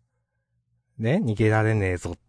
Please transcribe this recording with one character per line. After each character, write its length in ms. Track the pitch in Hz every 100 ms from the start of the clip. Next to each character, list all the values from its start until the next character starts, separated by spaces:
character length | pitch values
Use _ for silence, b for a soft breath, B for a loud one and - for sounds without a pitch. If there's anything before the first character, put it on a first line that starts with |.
| _ _ _ _ _ _ _ _ _ -
で、 200 | 110 170
逃 160 | 156 104
げ 140 | 110
ら 140 | 110
れ 100 | 110
ね 180 | 110 95
え 60 | 90
ぞ 140 | 90
っ 40 | 87